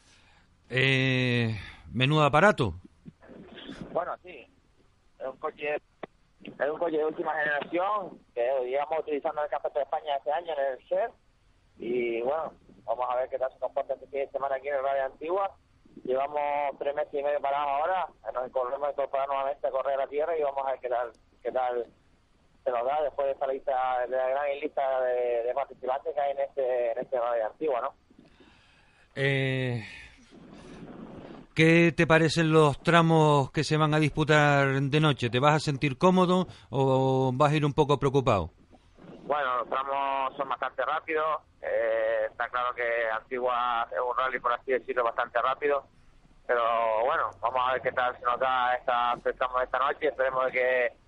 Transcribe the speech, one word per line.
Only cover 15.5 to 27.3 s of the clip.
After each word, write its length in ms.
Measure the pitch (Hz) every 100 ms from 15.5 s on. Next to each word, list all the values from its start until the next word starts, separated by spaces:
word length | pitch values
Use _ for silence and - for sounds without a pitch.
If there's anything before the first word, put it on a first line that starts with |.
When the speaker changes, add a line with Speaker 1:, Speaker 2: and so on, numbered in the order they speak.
| - _ _ - -
Speaker 2:
Llevamos 720 | - 131 139 147 147 143 143 -
tres 160 | 143
meses 220 | 147 147
y 80 | 147
medio 180 | 143 147
parados 280 | 139 143 147
ahora, 380 | 139 165 185 160 - 107
nos 160 | 123 127
volvemos 380 | 131 123 139 143
a 20 |
incorporar 380 | 139 135 135 139
nuevamente 380 | 135 135 147 143
a 40 |
correr 240 | 131 135
a 40 | 135
la 80 | 131
tierra 280 | 143 160 160
y 60 |
vamos 180 | 143 139 135
a 40 |
ver 80 | 127
qué 80 | 123
tal, 240 | 120 120 - _ _
qué 120 | 120
tal 340 | 127 127 120 113 _ _ _ _ _ _ _
se 60 | 131
nos 120 | 120
da 180 | 123 151
después 240 | 143 - 139
de 60 |
esta 140 | 135 135
lista, 600 | 135 - 131 127 127 123
de 80 | 131
la 120 | 131
gran 320 | 135 147 143
lista 400 | 147 - 135 131
de, 400 | 127 123 123 120
de 100 | 120
participantes 600 | 131 135 127 127 139 165
que 60 | 147
hay 120 | 143
en 60 | 139
este, 520 | 139 - 127 127 120
en 60 | 117
este 220 | 127 127
Rally 180 | 120